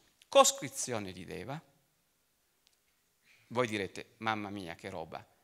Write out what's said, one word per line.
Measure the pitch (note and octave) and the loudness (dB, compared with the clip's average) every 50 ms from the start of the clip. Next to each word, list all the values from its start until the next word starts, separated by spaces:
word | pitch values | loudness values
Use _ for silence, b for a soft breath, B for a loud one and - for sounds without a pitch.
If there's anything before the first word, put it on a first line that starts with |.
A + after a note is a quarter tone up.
| _ _ _ - - - | _ _ _ -20 -4 4
coscrizione | - C#4 B3+ - - - D3+ A#2 - - - C3 A#2+ G#2+ G2+ F#2 | 8 8 8 8 6 0 -4 -8 -6 -6 -4 -2 -2 -2 -4 -6
di | F2+ F#2 F2+ | -8 -10 -10
leva. | E2+ E2+ F2+ F#2+ A#2+ C#3+ E3 - _ _ _ _ _ _ _ _ _ _ _ _ _ _ _ _ _ _ _ _ _ _ _ _ _ _ _ _ _ _ _ b b b b b | -10 -8 -8 -8 -8 -10 -10 -12 _ _ _ _ _ _ _ _ _ _ _ _ _ _ _ _ _ _ _ _ _ _ _ _ _ _ _ _ _ _ _ b b b b b
Voi | b A2+ A#2+ B2+ | b 2 2 2
direte, | G#2+ G#2+ G#2 F#2+ F2 - F2+ - - - - | 2 2 -2 -2 -4 -6 -10 -12 -12 -10 -6
"Mamma | A2+ A2 G#2+ G#2+ G#2 G2 | -2 -2 -2 -2 -4 -6
mia, | G2+ G2+ F#2 E2 D#2+ | -8 -8 -8 -10 -10
che | - - F#2+ | -10 -10 -10
roba", | F#2+ E2+ E2 D#2+ C#2+ - - - _ _ | -10 -10 -10 -10 -10 -12 -14 -16 _ _